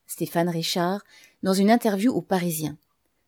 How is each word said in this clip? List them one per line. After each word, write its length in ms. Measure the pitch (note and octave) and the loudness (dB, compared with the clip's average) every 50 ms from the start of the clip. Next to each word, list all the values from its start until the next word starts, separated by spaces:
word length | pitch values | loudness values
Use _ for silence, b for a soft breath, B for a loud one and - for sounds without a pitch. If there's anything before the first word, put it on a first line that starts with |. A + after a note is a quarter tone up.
| _ | _
Stéphane 440 | - - - E3+ - - F3 E3+ F3 | -16 -8 -6 -6 -4 0 0 0 0
Richard, 520 | E3 E3 E3+ - - F#3+ E3+ F3 G3 G#3 b b b b b b b b - | 0 -2 -4 -2 -2 -2 0 0 -2 -4 b b b b b b b b -2
dans 120 | F#3+ F#3+ | 0 2
une 160 | F#3+ G3 G#3 | 4 4 6
interview 420 | A#3 A#3+ - A3+ G3+ F#3+ G#3 C4 - | 4 4 4 2 0 2 0 0 0
au 80 | F3+ | 0
Parisien. 560 | - - F#3+ F#3 F3 F3 D#3+ D#3 D#3 C#3+ D3+ - _ _ _ _ _ _ _ _ _ | -2 -2 -2 -2 0 -2 -4 -4 -6 -6 -8 -10 _ _ _ _ _ _ _ _ _